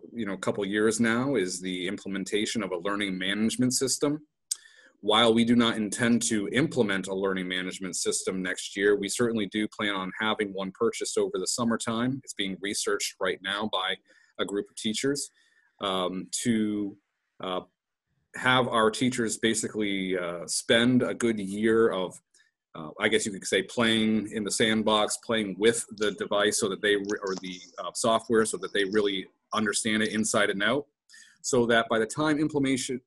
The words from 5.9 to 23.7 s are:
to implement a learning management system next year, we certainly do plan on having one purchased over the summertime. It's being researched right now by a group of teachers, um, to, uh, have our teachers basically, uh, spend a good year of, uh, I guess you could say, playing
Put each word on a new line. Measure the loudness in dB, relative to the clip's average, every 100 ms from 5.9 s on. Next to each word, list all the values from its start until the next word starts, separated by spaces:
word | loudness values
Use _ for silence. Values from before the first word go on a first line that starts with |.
| 0 2 2 2
to | 0 0
implement | 0 2 2 0 0 -2
a |
learning | -2 -2 -2 -2
management | -4 -6 -6 -6 -4
system | -2 -2 -2 -2
next | -2 -4 -6 2
year, | 4 4
we | 2
certainly | 0 0 0 -2
do | -2 -2
plan | -2 -2
on | -2 -4 -2
having | -2 0 -2
one | -4 -6
purchased | 0 0 0 -4 0
over | 0 0
the | -2
summertime. | -2 0 0 -2 -2 -2 -4
It's | -6
being | -6 -6 -4
researched | -6 -4 -2 -2 -4 -4
right | -4 -2
now | -4 -4 -2
by | -2 -4 -6 _ _ _ -6
a | -4
group | -4 -4
of | -6
teachers, | -4 -2 -2 -2 -6 _ _ _ _ -8
um, | -4 -2 -2 -4 -6 -4
to, | 0 2 0 -2 -6 -10 _ _ _ -12
uh, | -6 -6 -8 _ _ _ _ _ _ -4
have | 2 4 4
our | 4 2
teachers | 2 0 0 -2 0
basically, | 0 0 -2 -4 -2 -2 -2 -2
uh, | -4 -6 -6
spend | -4 2 4 6 4
a | 2
good | 0 -2 -2
year | -4 0 2 4 4
of, | 2 -4 -8 _ _ _ _ _ -14
uh, | -12 -2
I | 2
guess | 2 0
you |
could | -8 -2
say, | -2
playing | 0